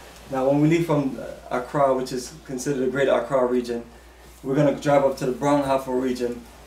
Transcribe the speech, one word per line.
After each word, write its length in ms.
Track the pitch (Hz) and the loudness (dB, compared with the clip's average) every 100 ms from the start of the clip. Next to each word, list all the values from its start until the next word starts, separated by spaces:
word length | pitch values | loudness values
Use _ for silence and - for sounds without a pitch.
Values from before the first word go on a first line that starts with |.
| - - - | -20 -20 -8
Now, 160 | 131 131 | -2 2
when 100 | 143 | 4
we 80 | 151 | 4
leave 180 | 170 160 | 4 2
from 320 | 147 131 113 - - - | 0 0 -4 -10 -14 -8
Accra, 440 | 123 - 151 139 131 | -6 -4 2 2 2
which 160 | 127 | -2
is 220 | 123 - 160 - | -6 -10 -14 -12
considered 360 | 127 147 131 127 | -8 -4 -2 -2
the 60 | |
Greater 220 | 135 131 | 0 2
Accra 320 | 123 - 139 123 | 2 2 0 2
region, 400 | 123 117 120 - - - - - - | 0 -2 -6 -8 -16 -20 -20 -20 -12
we're 120 | 135 139 | -2 2
gonna 200 | 143 - | 2 2
drive 280 | 147 143 135 | 2 4 4
up 100 | - | 0
to 60 | 131 | -4
the 60 | |
Brown 320 | 117 143 143 | -2 2 2
Hafo 380 | 135 135 131 127 | 2 -2 -2 -2
region. 400 | 131 123 120 120 - - | -2 -2 -4 -6 -12 -18